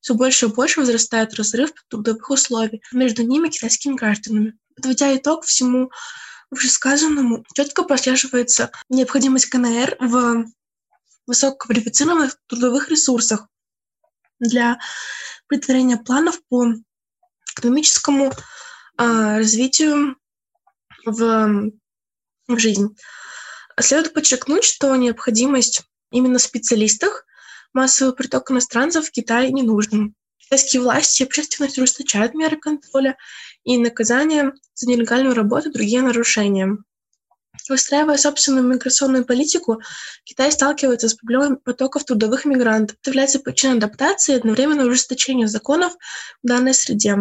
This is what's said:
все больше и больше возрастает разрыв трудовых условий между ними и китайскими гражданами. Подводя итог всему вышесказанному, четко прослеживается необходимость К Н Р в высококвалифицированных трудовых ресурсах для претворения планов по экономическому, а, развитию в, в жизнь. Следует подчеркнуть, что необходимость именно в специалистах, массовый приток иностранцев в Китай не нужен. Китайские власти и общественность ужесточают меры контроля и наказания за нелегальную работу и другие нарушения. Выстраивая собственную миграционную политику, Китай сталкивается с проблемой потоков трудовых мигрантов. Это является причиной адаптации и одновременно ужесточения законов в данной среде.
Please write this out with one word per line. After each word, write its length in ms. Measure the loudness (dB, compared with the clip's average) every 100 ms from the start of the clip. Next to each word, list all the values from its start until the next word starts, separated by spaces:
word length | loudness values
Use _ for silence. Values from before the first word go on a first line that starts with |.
все 120 | -2
больше 320 | 0 2 2 0
и 60 |
больше 280 | 0 -2 0
возрастает 520 | 0 0 0 -2 -4
разрыв 360 | -4 -4 -2 -2 -4 _
трудовых 400 | -6 -4 -4 -2
условий 540 | 0 0 -2 -4 -6 -6
между 300 | 0 0 0
ними 260 | 0 0 0
и 20 |
китайскими 420 | -4 -4 -4 -2
гражданами. 580 | -2 -2 -2 -2 -2 -2 -4 _ -8
Подводя 400 | -4 0 2 2
итог 280 | 0 -2 0
всему 440 | 0 2 0 -2 -6 -18 -18 -20 -20 _
вышесказанному, 960 | -4 -2 0 0 2 2 2 0 0 -4
четко 300 | -4 -2 -2
прослеживается 880 | 0 0 2 0 0 -2 0 0 -2 -8 -2
необходимость 560 | 0 2 2 2 2 2
К 80 |
Н 100 | 0
Р 320 | 0 0 -2 -2
в 460 | 0 2 2 0 -4 _ _ _ _ _ _ _ -4
высококвалифицированных 1080 | 0 0 -2 -2 -2 0 0 2 2 0 -4 _
трудовых 420 | -2 0 0 0
ресурсах 580 | 0 2 0 0 -4 -6 _ _ _ _ _ _ _ _ _
для 380 | -2 0 0 -2 -8 -14 -12 -14 -14 -18 _
претворения 500 | -4 0 2 2 0
планов 440 | -2 0 0 -2 _
по 180 | 0 0 -2 -8 _ _ _ _ _ -18 -4
экономическому, 760 | 0 2 2 0 2 2 2 -2 -16 -20 -20 -20 -16 -2
а, 420 | 0 2 2 2
развитию 760 | 2 2 0 2 2 2 0 -4 _ _ _ _ _ _ _ -12 -8
в, 640 | -2 0 2 2 0 -2 -8 _ _ _ _ _ _ -4
в 100 | 0
жизнь. 380 | 2 2 -2 -4 -20 -20 -20 -18 -18 -20 -10 0
Следует 320 | 2 2 0
подчеркнуть, 520 | -2 0 -2 0 0
что 300 | 0 0 0 2
необходимость 880 | 0 0 -2 0 2 2 0 -2 -8 _ _
именно 280 | 0 2 2
в 40 |
специалистах, 840 | 0 -4 -2 0 2 0 -2 -4 _ _ -20 -20 _
массовый 420 | -2 2 2 2
приток 360 | -2 -4 -4 -2
иностранцев 560 | -2 0 0 0 -2 -4
в 40 |
Китай 380 | -6 -2 0 0
не 100 | 0
нужен. 520 | 2 0 0 -2 -2 _ _ _
Китайские 440 | _ 0 2 0
власти 400 | 2 0 0 0
и 40 | 0
общественность 520 | -4 -6 -4 -4 0
ужесточают 560 | 0 0 -2 0 0
меры 220 | 0 -2 -2
контроля 580 | -4 -6 -2 0 0 -4 -16 -20 -20 -14
и 140 | -2 2
наказания 760 | 2 0 0 2 2 2 0 -4 _
за 140 | -8 -2
нелегальную 460 | 0 2 2 2
работу 360 | 2 2 0 -2
и 20 |
другие 300 | -4 0 2
нарушения. 760 | 2 0 0 0 2 0 0 -4 _ _ _ _ _ _ _ -20 -4
Выстраивая 500 | -2 0 2 2 2
собственную 480 | 2 0 2 2 2
миграционную 580 | 0 0 0 2 0
политику, 560 | 2 0 0 -2 -2 -4 -6 -16 -16 -18
Китай 280 | -20 -2 0
сталкивается 560 | 2 0 2 0 0 0
с 60 |
проблемой 420 | -2 -2 0 2 -2
потоков 480 | -4 -4 -2 -4
трудовых 400 | -2 0 0 0
мигрантов. 520 | 0 2 2 2 0 -4
Это 100 | -2
является 280 | 0 2 0
причиной 380 | -2 -2 2 2
адаптации 560 | 0 -2 -2 0 2
и 20 | 2
одновременно 480 | 2 2 2 2
ужесточения 640 | 2 0 -2 -4 -2 0 0
законов 480 | -2 -2 0 0 -4 -16 -16 -16 -8
в 40 | -2
данной 280 | 2 2
среде. 420 | 2 0 -2 0 0